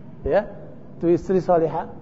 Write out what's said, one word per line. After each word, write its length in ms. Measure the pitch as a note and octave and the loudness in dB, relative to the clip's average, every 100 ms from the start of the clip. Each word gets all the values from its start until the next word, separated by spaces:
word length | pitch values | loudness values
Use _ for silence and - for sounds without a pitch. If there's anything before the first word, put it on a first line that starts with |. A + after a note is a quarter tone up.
| - - | -18 -8
Ya, 240 | C3+ F3+ A3 - - - - - | 0 2 0 -8 -16 -18 -18 -2
itu 100 | E3+ | 2
istri 320 | E3+ - F#3 | 2 4 0
salihah. 480 | E3 E3+ D#3+ G#3+ - - | 4 4 2 -2 -8 -12